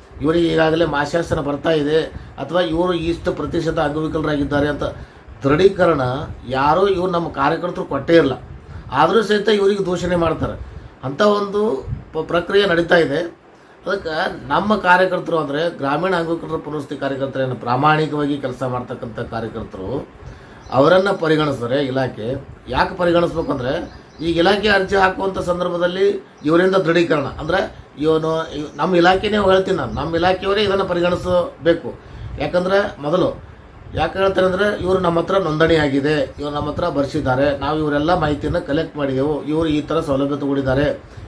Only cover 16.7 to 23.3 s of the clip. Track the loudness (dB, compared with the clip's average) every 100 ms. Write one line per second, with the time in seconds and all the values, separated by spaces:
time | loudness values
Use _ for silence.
16.7 | -8 -8 -6 -4 -4 -4 -4 -4 -4 -2
17.7 | 2 4 2 0 -2 -2 -2 -6 -6 -4
18.7 | -4 -6 -10 -10 -10 -8 -8 -8 -8 -12
19.7 | -10 -8 -8 -8 -16 -18 -18 -20 -20 -2
20.7 | 2 6 6 4 0 2 2 2 -2 -2
21.7 | 0 0 -2 -2 -4 -6 -8 -10 -16 -6
22.7 | -2 -2 0 2 2 2